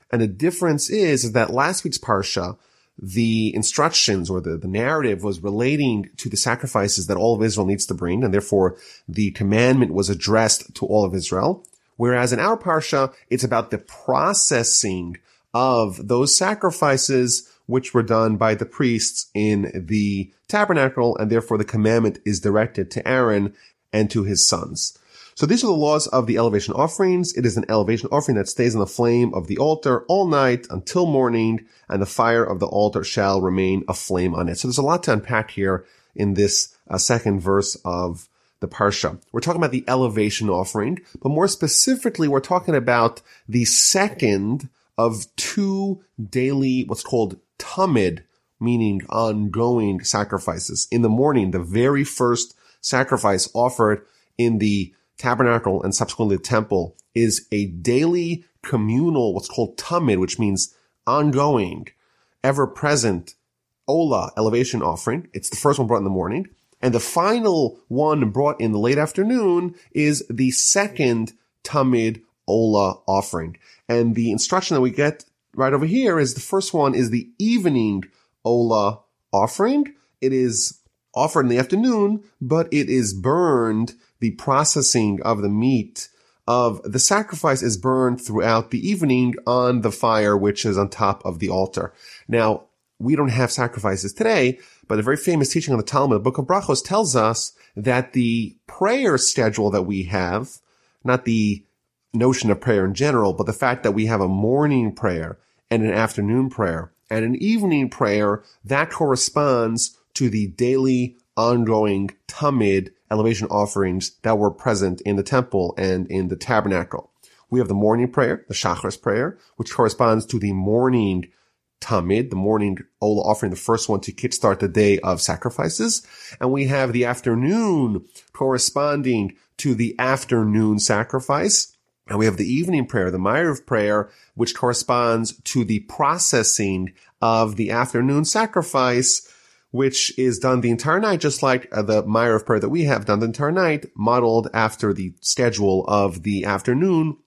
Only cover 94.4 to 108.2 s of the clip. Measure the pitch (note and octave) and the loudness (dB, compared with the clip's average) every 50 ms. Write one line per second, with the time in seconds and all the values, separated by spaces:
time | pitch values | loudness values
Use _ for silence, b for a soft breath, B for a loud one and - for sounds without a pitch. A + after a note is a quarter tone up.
94.4 | B2+ B2+ B2+ B B B B B B B A2 G#2+ G#2+ B2+ D3 D3 - F3+ E3+ D3+ | 2 2 0 B B B B B B B -2 0 0 0 -2 0 0 0 0 0
95.4 | C#3 - - E3 D#3+ D3 B2+ A2 G#2 - C#3+ C3+ C#3+ C#3 A2 G2+ G#2+ B2+ - - | 0 0 -2 -2 -2 0 -2 -2 -2 0 0 0 2 2 2 2 0 -2 -2 -2
96.4 | C3 B2+ F#3 G3+ G3 - C#3+ - - - F#3+ G#3+ A3 D3+ B2 A#2+ A2 A2 A#2 - | -2 -2 -2 0 0 -2 -2 -2 -2 -2 0 0 0 2 2 2 2 2 0 -2
97.4 | - - b b b b b G#2+ G#2+ C3 C3+ E3+ - - - B2+ A#2+ A#2 A#2 A#2 | -6 -10 b b b b b -4 -2 0 0 0 0 -2 0 0 0 0 0 -2
98.4 | A2 - - _ _ - - - F#3 G#3 B3 C#4 C4 F#3+ C#3+ B2+ - - - C3+ | -4 -6 -10 _ _ -12 -6 -2 0 0 0 2 2 2 2 2 2 0 0 2
99.4 | A2+ A2 G#2 A2+ G#2 G#2+ G2+ G2 F#2 G2 G2+ F#2+ F2+ F2 A2 F#2 F#2 F2 F#2 G#2+ | 0 0 0 0 0 0 0 0 -2 -2 -4 -6 -4 -2 -2 -2 -2 0 -2 -4
100.4 | C3 - - - _ _ _ _ _ _ _ _ - B2+ B2+ B2 - A#2+ A2+ A2 | -4 -8 -14 -20 _ _ _ _ _ _ _ _ -2 0 0 0 0 0 0 2
101.4 | G#2+ G#2 G2+ G2+ - _ _ _ _ _ _ _ _ _ - A2+ B2 C3 B2+ - | 2 0 -2 -4 -8 _ _ _ _ _ _ _ _ _ -2 2 2 2 2 2
102.4 | - G#2 G2 - - B2+ A2 G2 F#2+ G2 G2 - C#3+ D3+ C3 A#2 G#2 F#2+ E2+ - | 2 0 0 0 0 2 2 2 2 0 0 0 0 2 2 2 2 2 0 0
103.4 | G2 A2+ G#2+ - C#3 A#2+ B2 - - A2 G2 A2 A2 A2 A2+ G2 F#2+ F#2 F#2+ G2 | -2 -4 -2 -2 -2 -2 0 0 -2 -2 0 0 0 0 0 0 0 0 0 0
104.4 | G#2 A2+ C3 C#3+ D3+ D3 C#3 B2+ A2+ G#2 - - A#2 G2 F2 D#2+ D#2+ E2+ - - | 0 0 2 2 2 2 2 2 0 -2 -2 -2 -2 -2 -2 -4 -6 -8 -12 -16
105.4 | _ _ _ _ _ - A#2 A2+ A2 G#2+ F2+ G#2+ A2+ G#2+ - A2 G2+ G#2 A#2 C3 | _ _ _ _ _ -4 -2 0 0 0 0 0 0 0 -2 -2 -2 0 0 0
106.4 | C3+ B2+ - - G#2 F2 E2 E2 E2+ - _ _ _ - A2 A2 A2+ A#2 B2+ - | 0 -2 -2 -4 -2 -2 -4 -4 -8 -12 _ _ _ -6 -4 -4 -2 -2 -2 -2
107.4 | F#3+ G#3+ A3+ A3 G3+ F#3 D#3 C#3+ C3 - - - B2 G#2 G2+ G#2 | 0 0 0 0 0 0 0 0 0 -2 -2 -2 0 0 2 2